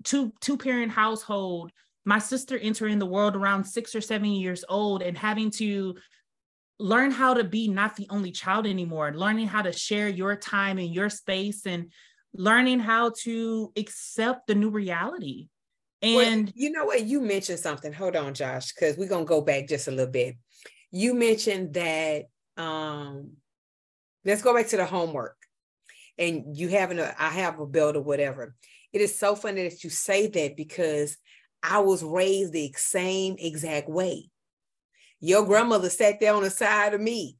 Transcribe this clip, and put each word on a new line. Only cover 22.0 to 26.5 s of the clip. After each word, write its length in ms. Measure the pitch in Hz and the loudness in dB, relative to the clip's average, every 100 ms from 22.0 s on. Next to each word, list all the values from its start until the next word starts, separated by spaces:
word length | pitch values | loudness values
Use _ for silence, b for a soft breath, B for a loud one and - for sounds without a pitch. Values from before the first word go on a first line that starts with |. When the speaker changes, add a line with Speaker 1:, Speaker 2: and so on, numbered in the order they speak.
| 156 151 - _ _ - | 0 -2 -6 _ _ -10
Speaker 2:
um, 800 | 165 156 156 147 143 139 143 147 _ _ _ _ _ _ _ _ | -6 -4 -6 -8 -10 -12 -16 -20 _ _ _ _ _ _ _ _
let's 180 | 196 208 | 0 2
go 120 | 247 | 4
back 120 | 240 220 | 4 4
to 100 | 208 | 0
the 80 | 175 | 0
homework. 500 | 180 170 143 113 - _ _ _ _ B B B - | 0 -2 -4 -6 -12 _ _ _ _ B B B -4
And 380 | 170 160 139 | -2 -2 -6